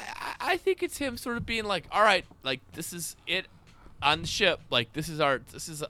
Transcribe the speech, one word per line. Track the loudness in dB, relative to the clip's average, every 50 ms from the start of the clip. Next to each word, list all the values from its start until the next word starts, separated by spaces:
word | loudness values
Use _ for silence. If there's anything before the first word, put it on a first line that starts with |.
| -8 -8 -10
I, | -8 -8 -8 -8 -4 0 0 0
I |
think | 2 2 2 0 2 0
it's | -4 -4 -4
him | -4 -4 -4
sort | -4 -4 -4 -4
of | -4 -4
being | -2 -2 -2 -2
like, | 0 -2 -2 -2 -2 2
"All | 4 6
right, | 6 6 4 2 -2 -12 -8 -4
like, | -4 -4 -4 -6 -10 -10
this | -10 -8 -8 -8
is | -8 -8 -10 -10 -10 -6 -4
it | -2 -2 -2 -6 -12 -20 -20 -20 -20 -20 -20 -20 -8 -2 2
on | 2 2 2 0
the |
ship. | -2 0 2 4 4 4 2 -2 -2
Like, | 0 0 0 0 -2
this | -6 -6 -4
is | -2 0
our, | 2 2 2 0 -2 -8 -14
this | -12 -12 -10
is, | -8 -8 -8 -10